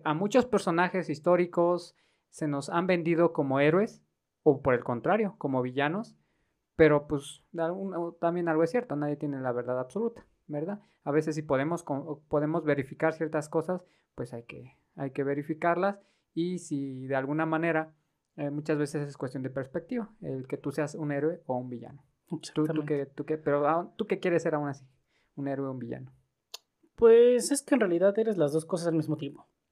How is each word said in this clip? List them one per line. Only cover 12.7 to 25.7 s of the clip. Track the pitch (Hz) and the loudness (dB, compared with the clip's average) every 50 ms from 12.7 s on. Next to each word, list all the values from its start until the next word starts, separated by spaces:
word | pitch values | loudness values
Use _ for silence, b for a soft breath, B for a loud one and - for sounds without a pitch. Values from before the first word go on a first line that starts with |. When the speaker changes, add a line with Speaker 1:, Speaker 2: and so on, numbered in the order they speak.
| 143 139 135 - - - 160 160 156 | 0 0 -2 -6 -4 -2 -2 -2 0
Speaker 1:
ciertas | 156 165 156 160 151 147 | -2 -4 -4 -2 -4 -4
cosas, | - - 160 156 180 180 175 - _ _ _ _ _ _ | -2 -4 -4 -2 -2 -6 -6 -8 _ _ _ _ _ _
pues | - 127 - 123 | -12 -10 -10 -12
hay | 117 117 | -14 -14
que, | - - 120 123 127 - _ _ _ _ | -16 -18 -18 -20 -20 -20 _ _ _ _
hay | 147 139 131 | -8 -8 -6
que | 131 143 135 | -4 -4 -2
verificarlas, | 139 143 147 147 156 156 156 175 170 170 175 190 202 202 202 b b b b b b _ | -2 -2 -2 -4 -4 -4 0 0 0 2 2 0 0 -2 -4 b b b b b b _
y | 165 170 180 185 170 | -4 -2 -2 -4 -6
si | - - 151 139 139 135 131 131 131 | -6 -4 -4 -4 -4 -6 -8 -10 -6
de | 131 135 | -2 -2
alguna | 135 135 139 151 156 160 | -2 0 0 0 0 0
manera, | 160 160 160 170 170 156 156 160 156 - _ _ _ _ _ _ _ _ | 0 0 0 0 0 0 0 -2 -4 -10 _ _ _ _ _ _ _ _
eh, | 156 147 143 | -8 -6 -6
muchas | 147 151 151 156 156 147 | -6 -6 -2 -2 0 0
veces | 147 143 - 151 143 | 0 -2 -2 -6 -6
es | 143 - | -6 -8
cuestión | - 143 131 - 135 131 | -8 -8 -8 -6 -6 -8
de | 135 | -6
perspectiva, | - 139 127 - - - - - 254 240 214 - - _ | -6 -6 -8 -6 -8 -8 -8 -6 -6 -6 -6 -8 -12 _
el | 170 147 135 131 131 | -10 -8 -8 -8 -6
que | - 147 | -8 -10
tú | - - 147 | -6 -6 -6
seas | 147 160 147 143 - | -4 -2 -4 -4 -4
un | 170 151 147 | -6 -4 -4
héroe | 143 139 147 160 175 175 - | -2 0 0 0 -2 -4 -6
o | - 127 | -6 -4
un | 123 127 127 | -4 -4 -8
villano. | 123 117 - - 139 - _ _ _ _ _ _ | -10 -12 -12 -16 -18 -20 _ _ _ _ _ _
¿Tú, | 170 156 | -10 -10
tú | - - - 156 | -10 -6 -2 -2
Speaker 2:
Exactamente. | 151 156 156 151 147 147 151 | -2 0 0 -2 -2 -2 -2
Speaker 1:
qué, | 143 139 | -2 -4
tú | 135 - - 143 | -6 -8 -10 -6
qué, | - 156 | -6 -6
pero | 156 156 151 143 143 147 | -4 0 0 0 2 2
aún, | 147 160 170 180 - - | 2 2 0 -2 -6 -8
¿tú | - - | -8 -4
qué | - 196 185 | -4 -4 -2
quieres | - 185 170 160 | 0 0 0 0
ser | 160 175 156 | 0 0 -2
aún | 147 147 | -2 -2
así? | 143 135 - - _ _ _ _ _ _ _ _ _ _ | -4 -6 -8 -14 _ _ _ _ _ _ _ _ _ _
¿Un | 143 139 | -8 -4
héroe | 139 135 135 139 | -4 -4 -4 -4
o | 135 | -6